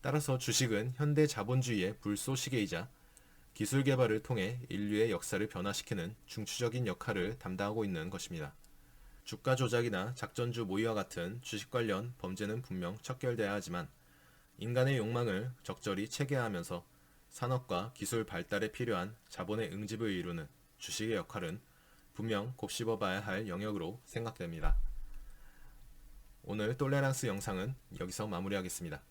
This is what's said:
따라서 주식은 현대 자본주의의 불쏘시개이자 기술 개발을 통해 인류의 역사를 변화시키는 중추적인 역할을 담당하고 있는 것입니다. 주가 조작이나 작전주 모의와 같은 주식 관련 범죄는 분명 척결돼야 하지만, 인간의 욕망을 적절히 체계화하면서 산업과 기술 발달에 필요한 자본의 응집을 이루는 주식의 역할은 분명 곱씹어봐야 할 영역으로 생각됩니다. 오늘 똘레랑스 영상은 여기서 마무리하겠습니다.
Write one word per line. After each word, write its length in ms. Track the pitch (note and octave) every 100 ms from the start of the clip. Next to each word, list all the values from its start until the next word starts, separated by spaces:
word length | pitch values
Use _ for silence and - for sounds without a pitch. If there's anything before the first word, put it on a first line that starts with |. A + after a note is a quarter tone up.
따라서 380 | C3 D3 C#3+ B2+
주식은 540 | - A2 B2+ G#2 B2
현대 320 | B2+ D3 D3 D3+
자본주의의 720 | A2+ G#2 B2+ B2 G#2+ F#2 A2
불쏘시개이자 880 | G#2 G2+ - C3 - B2 G2 E2 A2 - - - - - -
기술 300 | - G#2+ C3+
개발을 400 | C3+ B2+ A#2+ A2
통해 380 | - A#2+ F#2+ B2 B2
인류의 420 | G2 G#2 G#2 A2+
역사를 340 | F2 - G2 G#2+
변화시키는 680 | F#2 G2 G2 - G2+ E2+ A2 -
중추적인 600 | - G#2 - A#2+ B2 A2+
역할을 540 | F2+ - G2 F#2 B2
담당하고 440 | F#2+ F#2 G2+ A2
있는 240 | G#2 E2+ E2
것입니다. 460 | F#2 - E2+ D2 - - - - - - -
주가 320 | - - - B2+
조작이나 580 | B2 A#2+ A#2+ F#2+ G2+
작전주 520 | B2+ G#2+ - A#2+ A#2+ G#2+
모의와 280 | G2 A2+
같은 460 | G#2+ F#2+ - F2 A2+
주식 300 | - G#2+ -
관련 420 | B2 A2+ F#2+ A#2+ B2
범죄는 440 | F#2 F#2+ G#2 A2
분명 340 | B2+ F#2 F2 G#2+
척결돼야 540 | - B2+ B2+ A2+ G2+
하지만, 360 | G2+ F2+ F2 - - - - - - - -
인간의 380 | A2+ A#2+ C3 C3+
욕망을 560 | G#2+ A#2+ A#2+ F#2+ B2 B2
적절히 460 | - F#2 - G2 G#2+
체계화하면서 760 | - C3+ C#3 A#2 F#2 - F2 - - - - -
산업과 640 | - B2 B2+ B2+ F2+ G#2+
기술 300 | - G2+ A#2
발달에 480 | G#2+ F2 F2+ G2+ G#2+
필요한 420 | - A#2+ F#2+ F#2+ A2+ -
자본의 420 | - F#2 G#2+ G2+
응집을 400 | F#2+ G#2 A2 A2+
이루는 380 | F#2 F2 E2+ D2+ - - -
주식의 360 | - - G#2+ G#2+
역할은 440 | - G#2+ F2 F#2+ - - - - -
분명 400 | - A2 G#2 A2+ B2+
곱씹어봐야 640 | G2+ - A2+ G#2+ G2 F#2+
할 280 | G2+ F#2+ A2
영역으로 520 | F2+ G#2+ G2+ E2 A2+ -
생각됩니다. 680 | A#2 A2+ - F2 E2 D2+ - - - - - - - - - - - - - - - - -
오늘 360 | - G#2 G#2+ B2
똘레랑스 480 | C#3 C#3 C3+ C3+ B2
영상은 480 | G2 G2 F#2+ G#2 C3+ - F#2
여기서 280 | F2+ - G#2+
마무리하겠습니다. 760 | F2 F#2+ G2 F#2 - F2 D2 -